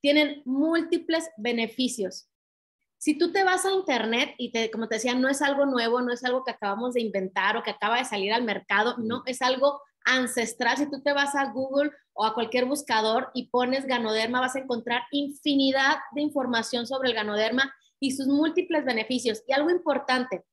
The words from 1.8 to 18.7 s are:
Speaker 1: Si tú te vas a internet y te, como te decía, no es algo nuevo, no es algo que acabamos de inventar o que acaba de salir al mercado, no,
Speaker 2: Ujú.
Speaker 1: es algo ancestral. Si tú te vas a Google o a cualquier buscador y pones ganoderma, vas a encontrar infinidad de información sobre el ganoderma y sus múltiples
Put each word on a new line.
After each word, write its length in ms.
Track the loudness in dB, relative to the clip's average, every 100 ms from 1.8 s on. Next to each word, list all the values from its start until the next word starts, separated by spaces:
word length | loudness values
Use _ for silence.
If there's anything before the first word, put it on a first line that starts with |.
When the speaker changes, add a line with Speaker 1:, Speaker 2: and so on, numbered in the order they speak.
| -4 -2 -6 -6 _ _ _ _ _ _ _ _
Speaker 1:
Si 180 | -2 0
tú 140 | 2
te 120 | 2
vas 220 | 2 2 2
a 60 |
internet 640 | 0 0 0 2 0 0 -4
y 140 | -4
te, 180 | -2 -2
como 180 | -4 -4
te 80 | -2
decía, 200 | 0 2
no 120 | 2
es 120 | 2
algo 240 | 0 2 2
nuevo, 360 | 2 2 0
no 120 | 0
es 100 | -2
algo 200 | -2 -2
que 80 | -2
acabamos 420 | -4 -4 -2 -2
de 80 | -2
inventar 560 | -2 -4 -2 -2 0 0
o 60 |
que 80 | -4
acaba 260 | -4 0 0
de 80 | -2
salir 260 | -4 0
al 120 | 0
mercado, 520 | 0 -4 0 2 2 0
no, 180 | -4 -4
Speaker 2:
Ujú. 60 | -6
Speaker 1:
es 160 | -2
algo 400 | 0 2 2 0 -12 _ 0
ancestral. 720 | 2 0 -2 -2 0 0 2
Si 120 | -2
tú 120 | -2
te 120 | 0
vas 220 | 2 2 0
a 160 | -2
Google 400 | -2 -2 0 0 -4 _
o 120 | -2 -2
a 80 |
cualquier 320 | 0 -2 0 0
buscador 640 | -2 0 2 2 0 0
y 160 | -8 -2
pones 360 | 0 2 0 0
ganoderma, 560 | -2 0 0 0 0
vas 140 | 0 -2
a 40 |
encontrar 440 | -4 -6 -2 -4 -2
infinidad 880 | -4 -4 -4 0 2 4 4 2 2 -4
de 80 | -4
información 680 | -2 -2 -2 -2 -2 -6 -4
sobre 220 | -2 -2
el 60 | 0
ganoderma 580 | -2 0 0 0 -2 -4 _ _
y 120 | -4
sus 160 | -2 0
múltiples 560 | 2 4 2 0